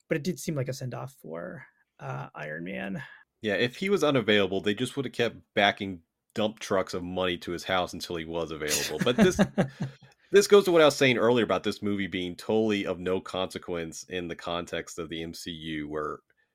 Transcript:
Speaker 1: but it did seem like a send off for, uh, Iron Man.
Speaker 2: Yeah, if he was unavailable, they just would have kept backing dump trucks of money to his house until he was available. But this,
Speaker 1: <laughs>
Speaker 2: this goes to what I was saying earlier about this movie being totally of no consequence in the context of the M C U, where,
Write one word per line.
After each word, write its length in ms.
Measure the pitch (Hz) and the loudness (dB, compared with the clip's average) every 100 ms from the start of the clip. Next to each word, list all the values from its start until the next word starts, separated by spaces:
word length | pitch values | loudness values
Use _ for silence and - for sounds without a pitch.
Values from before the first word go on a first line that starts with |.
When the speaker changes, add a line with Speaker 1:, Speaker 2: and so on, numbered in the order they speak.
| - | -6
Speaker 1:
but 100 | 160 | -4
it 60 | |
did 160 | 180 - | -4 -6
seem 160 | - 143 | -6 -4
like 140 | 131 | -4
a 40 | |
send 200 | 135 127 | -6 -8
off 200 | 123 135 - | -8 -12 -14
for, 440 | 156 165 180 - - _ _ - | -14 -10 -10 -14 -18 _ _ -16
uh, 300 | 139 135 - 160 | -10 -10 -10 -12
Iron 280 | 151 156 | -10 -10
Man. 380 | 175 190 196 180 - - _ - | -8 -8 -8 -8 -10 -18 _ -6
Speaker 2:
Yeah, 140 | 107 98 | -2 2
if 200 | 123 - | 0 0
he 140 | 190 | 0
was 140 | 196 | 2
unavailable, 580 | 147 135 107 104 95 95 | 4 2 4 4 4 0
they 120 | 101 | 0
just 220 | 104 123 139 | -2 -4 -4
would 100 | 123 | -6
have 80 | |
kept 240 | - 117 95 _ | 0 -2 -2 _
backing 480 | - 101 - 98 87 _ _ _ - | 4 4 4 -6 -8 _ _ _ -2
dump 240 | 107 - | -2 -2
trucks 340 | - 98 92 | 0 0 0
of 100 | 92 | -6
money 340 | 90 92 92 87 | -6 -2 -2 -2
to 140 | - | -4
his 120 | 85 | -6
house 300 | - 92 85 | 0 0 0
until 220 | 87 - 85 | -6 -8 -8
he 100 | 80 | -4
was 260 | 82 80 | -4 -4
available. 480 | 78 76 73 71 - | -4 -2 -2 -2 0
But 200 | 120 170 | 0 4
this, 200 | 185 196 196 - 139 - 135 | 4 4 0 0 -4 -4 -10
Speaker 1:
<laughs> 440 | - - _ - | -12 -20 _ 4
Speaker 2:
this 160 | 196 202 | 4 8
goes 180 | 202 196 | 6 8
to 60 | |
what 100 | 170 | 8
I 40 | 151 | 8
was 100 | - | 6
saying 220 | 135 113 | 4 6
earlier 280 | 113 123 95 | 4 4 4
about 180 | 92 | 2
this 180 | 107 - | 0 -2
movie 260 | 101 101 95 | -2 -2 -2
being 280 | 92 90 85 | -4 -4 -6
totally 500 | - 110 110 104 92 | 0 2 2 0 0
of 140 | 87 | -2
no 220 | 90 95 | -2 -2
consequence 800 | - 92 92 92 - 85 82 78 - | -2 -4 -4 -6 -8 -6 -6 -10 -8
in 180 | 92 85 | -8 -6
the 80 | 82 | -8
context 640 | - 87 87 85 - - | -6 -6 -6 -8 -8 -10
of 100 | 80 | -10
the 120 | 82 | -8
M 100 | 82 | -10
C 180 | 82 92 | -10 -12
U, 380 | 80 80 78 73 | -10 -8 -8 -6
where, 300 | 76 76 - _ _ _ | -6 -6 -10 _ _ _